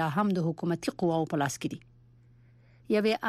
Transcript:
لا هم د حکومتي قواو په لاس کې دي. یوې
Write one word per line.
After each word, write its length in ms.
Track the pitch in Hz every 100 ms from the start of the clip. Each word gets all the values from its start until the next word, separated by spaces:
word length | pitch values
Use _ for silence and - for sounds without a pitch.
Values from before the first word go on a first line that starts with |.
لا 80 | 160 147
هم 100 | 208 185
د 100 | 165
حکومتي 480 | 160 180 165 - -
قواو 320 | 175 165 156
په 100 | 151 139
لاس 120 | -
کې 60 | -
دي. 80 | - - - - - - - - - - - - 214
یوې 300 | 214 220